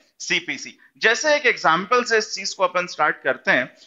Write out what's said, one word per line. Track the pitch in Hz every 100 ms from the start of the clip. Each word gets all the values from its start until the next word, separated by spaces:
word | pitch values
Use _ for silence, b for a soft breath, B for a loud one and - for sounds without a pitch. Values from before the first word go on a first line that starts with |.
| b b
सीपीसी। | - 175 170 135 127 - b -
जैसे | 220 226 311 294
एक | 254
example | 170 175 165 196 247
से | 240 220
इस | 220 -
चीज | 190
को | -
अपन | 180 180 180
start | - 156 165
करते | 143 127 -
हैं। | 147 127 -